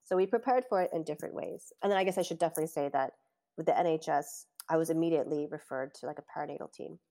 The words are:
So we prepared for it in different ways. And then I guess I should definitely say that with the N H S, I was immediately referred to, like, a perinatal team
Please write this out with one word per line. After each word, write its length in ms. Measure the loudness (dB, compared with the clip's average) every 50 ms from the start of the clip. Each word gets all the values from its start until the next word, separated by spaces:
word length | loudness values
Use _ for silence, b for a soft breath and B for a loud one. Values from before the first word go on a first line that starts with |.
| _
So 120 | 2 4
we 120 | 4 4 4
prepared 380 | 2 0 2 4 2 2 2
for 160 | 2 2 2
it 120 | 2 2 0
in 100 | -2 -2
different 300 | -4 -6 -6 -6 -8 -6
ways. 380 | -6 -8 -8 -8 -10 -12 -18 -14 _
And 100 | 0 2
then 60 | 4 4
I 60 | 4
guess 140 | 2 2 0
I 40 |
should 180 | -2 -2 0 0
definitely 280 | 0 0 2 0 -4 -2
say 220 | -2 -2 -2 0
that 240 | 0 0 -2 -2 -4 _ _ _ _ _ _ _ _ -4
with 80 | 2
the 120 | 2 4 4
N 100 | 4 4
H 200 | 2 2 0 2
S, 380 | 0 0 0 -2 -10 -16 -16 _ _ _ -6 0
I 80 | 2 2
was 120 | 2 2
immediately 580 | 2 2 2 2 2 2 2 0 -2 -2 -2 -4
referred 460 | -6 -12 -10 -8 -6 -6 -6 -8 _
to, 100 | -12 -10
like, 140 | -10 -10 -10
a 40 | -14
perinatal 480 | _ -10 -8 -8 -8 -8 -10 -12 -14
team 280 | -12 -12 -12 -12 -12 -16 _ _